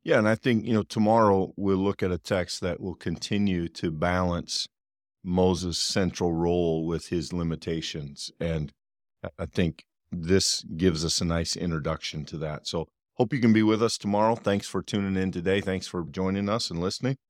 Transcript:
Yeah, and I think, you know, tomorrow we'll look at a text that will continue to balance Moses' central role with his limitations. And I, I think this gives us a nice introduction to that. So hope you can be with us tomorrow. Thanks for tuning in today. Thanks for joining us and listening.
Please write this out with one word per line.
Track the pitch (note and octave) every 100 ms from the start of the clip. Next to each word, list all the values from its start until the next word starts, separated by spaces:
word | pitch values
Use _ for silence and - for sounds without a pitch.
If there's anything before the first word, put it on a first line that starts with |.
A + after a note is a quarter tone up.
Yeah, | - C3+
and | G#2+
I | A2
think, | C3 A2+ A2+
you |
know, | A2
tomorrow | - A2+ G#2+ A2+ G#2+ G2 F#2 -
we'll | G2 F#2+
look | G2 F#2+
at | F#2+
a | F2
text | - G2 E2+ -
that | F#2 E2+
will | G2 F2+
continue | F#2+ E2 - G2+ G2+ F2+ E2+
to | - F2
balance | D#2 F2 F2+ F2+ F2 - - - _ _ _ _ _
Moses' | F#2 F2+ F#2 F2 F2+ E2
central | - G#2+ F2+ - F2
role | E2 E2+ F2 E2+ D#2+ E2
with | E2 -
his | F2 D2+
limitations. | F2 E2 D#2 - E2 - E2 C#2+ C#2+ - -
And | E2+ D#2+ D2+ _ _ _ _ _
I, | - -
I | F2
think | - F2 - - _ -
this | F2+ E2 F#2+ - - - D#2+
gives | F#2 D#2+
us | D#2+ -
a | F2
nice | E2 E2 -
introduction | F2 D#2+ D#2 D#2 - D#2+ C#2+
to | D#2+
that. | D#2 D2 -
So | E2+ D#2 _ _ -
hope | B2
you | C#3
can | A#2
be | A2
with | A2 A2
us | A2+ -
tomorrow. | G#2 G2+ A2 A2+
Thanks | - G2 -
for | -
tuning | - G#2 G2 F#2+
in | F#2+
today. | F2 F2 G2
Thanks | F#2+ F#2 -
for | F2+ D#2+
joining | F2+ F#2+ G2 G2+
us | A2+ -
and | E2+
listening. | F2+ - B2+ C3+ _